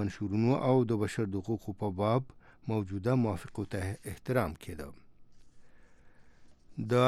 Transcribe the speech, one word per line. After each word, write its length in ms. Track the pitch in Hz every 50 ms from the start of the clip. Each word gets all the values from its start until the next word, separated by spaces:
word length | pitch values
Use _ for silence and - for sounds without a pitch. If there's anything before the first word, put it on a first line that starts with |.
منشورونو 500 | 104 95 - - 104 95 98 107 110 120 135 - - 127
او 80 | 131 131 120 107
د 20 | 117 101 104
بشر 200 | 98 - - 113
د 120 | 98 95 98
حقوقو 400 | - - 117 101 - 110 98 -
په 60 | 107 104 92 92
باب 220 | 104 107 117 131 135 - - - - - - - - -
موجوده 420 | 110 107 98 92 98 98 92 120 131
موافقو 480 | 127 117 107 98 85 - - - 110 101 -
ته 80 | - 98 95 95 101 - - -
احترام 440 | - - - - 127 123 104 87 82 -
کېده. 260 | - - 87 78 71 - - - - - - - - - - - - - - - - - - - - - - - - - - - - - - - - - - - - - - - 113 110
د 20 | 123 123 127